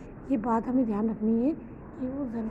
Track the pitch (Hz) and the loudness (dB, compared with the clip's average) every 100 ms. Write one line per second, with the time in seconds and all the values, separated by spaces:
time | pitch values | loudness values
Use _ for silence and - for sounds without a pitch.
0 | - - - 269 226 226 226 254 226 202 | -14 -12 -2 0 2 0 2 2 4 2
1 | 220 220 214 226 254 330 - - - - | 0 2 2 4 4 0 -6 -14 -12 -6
2 | 254 277 262 226 220 | -4 -2 -4 -4 -4